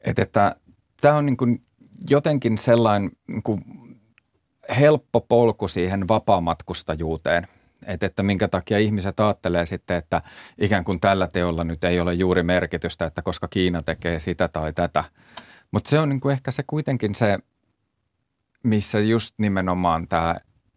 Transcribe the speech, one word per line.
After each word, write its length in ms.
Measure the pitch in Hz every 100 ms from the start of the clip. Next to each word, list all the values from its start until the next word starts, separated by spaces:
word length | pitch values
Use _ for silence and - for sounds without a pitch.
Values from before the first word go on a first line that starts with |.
Et, 180 | - -
että 380 | - 110 101 - _ _ _ _
tää 140 | 147
on 120 | 151 143
niin 100 | 123
kuin 260 | 120 117 _ _ _ - -
jotenkin 480 | 139 151 147 113 110
sellainen 520 | - 113 113 104 98 - -
niin 160 | 107
kuin 220 | 107 104 - - - - _ _ _ _ _ _ - 110
helppo 420 | 147 - - 120
polku 480 | - 120 117 104 98
siihen 400 | - 90 98 95
vapaamatkustajuuteen. 1400 | 110 - 98 85 82 - 87 - 78 80 80 - 85 90 _ _ _ -
Et, 160 | 92
että 200 | 98 -
minkä 260 | 101 95 101
takia 300 | 92 - 104
ihmiset 420 | 107 107 95 -
ajattelee 460 | 107 98 90 87 85
sitten, 300 | 90 - 90
että 240 | - 85 - - - -
ikään 260 | 101 101
kuin 160 | 85 90
tällä 260 | 101 98 90
teolla 380 | 92 87 82
nyt 200 | 82 80
ei 160 | 90 87
ole 140 | 85
juuri 280 | 87 92 90
merkitystä, 640 | 85 90 87 85 82 - 82
että 160 | -
koska 260 | 85 - -
Kiina 340 | 95 92 87
tekee 380 | 80 80 87 82
sitä 280 | 85 85 87
tai 240 | 82 78
tätä. 320 | 76 87 76 - _ _ - - - _
Mut 160 | - -
se 120 | 147
on 100 | 156
niin 120 | 139
kuin 120 | 139
ehkä 180 | 135 -
se 120 | - -
kuitenkin 480 | 151 151 127 107
se, 240 | 101 110 98 - _ _ _ _ _ _ _ _ _ _ _
missä 380 | 120 107 101 107
just 340 | 107 113 110 -
nimenomaan 680 | 107 95 92 90 90 82 85
tää 320 | 85 82 85 - _ _